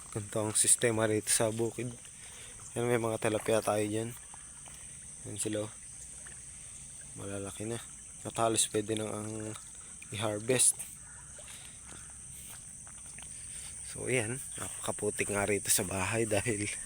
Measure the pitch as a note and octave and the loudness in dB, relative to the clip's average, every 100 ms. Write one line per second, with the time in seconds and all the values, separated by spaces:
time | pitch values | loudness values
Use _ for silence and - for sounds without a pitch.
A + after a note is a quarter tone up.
0 | - A2+ G#2 A2+ G#2+ - - - A#2+ A2 | -8 -6 -2 0 2 6 8 8 8 6
1 | A2 G#2+ - - A2+ A2 A#2 A2+ A#2+ A#2+ | 6 4 4 4 4 4 0 0 -4 -6
2 | - - - - - - - A#2+ A#2+ A#2+ | -12 -16 -16 -14 -14 -14 -6 0 4 4
3 | A2+ A2 A#2 G#2+ - A2 G#2 G#2+ G#2+ G#2+ | 4 2 2 2 4 4 6 4 4 2
4 | A#2 B2 - - - - - - - - | -2 -6 -12 -14 -16 -16 -16 -14 -14 -14
5 | - - A2+ G#2+ A2 G#2 G#2+ - - - | -14 -12 -8 -4 0 0 -2 -8 -14 -14
6 | - - - - - - - - - - | -14 -14 -14 -14 -14 -14 -14 -14 -14 -14
7 | - - G2+ G2 G2 - G#2+ A#2 - - | -12 -10 -6 -4 -6 -4 -4 -4 -6 -14
8 | - - A2 - A2+ A2 - A2 G#2 A2 | -16 -10 -4 2 4 6 4 2 2 0
9 | G#2+ G#2+ G#2+ A2 G#2+ G#2+ - - - - | 0 -2 -4 -4 -6 -8 -10 -14 -14 -14
10 | - G#2 A2 G#2+ A2 B2+ - - - - | -8 -2 0 2 4 6 6 4 -2 -12
11 | - - - - - - - - - - | -14 -14 -14 -14 -12 -12 -14 -14 -14 -14
12 | - - - - - - - - - - | -14 -14 -14 -14 -12 -14 -14 -14 -14 -14
13 | - - - - - - - - - - | -12 -12 -12 -12 -10 -10 -10 -10 -8 -4
14 | G#2+ B2+ G#2+ C3 - - D#3+ - - - | 2 2 2 -2 -8 -8 -8 -4 -4 0
15 | G#2 - - G2+ G2+ G2+ - - F#2 F#2+ | 0 2 2 4 4 4 4 4 4 2
16 | F#2+ A2+ A2+ G#2 B2 G#2 G#2 - | 2 4 4 4 4 2 0 -4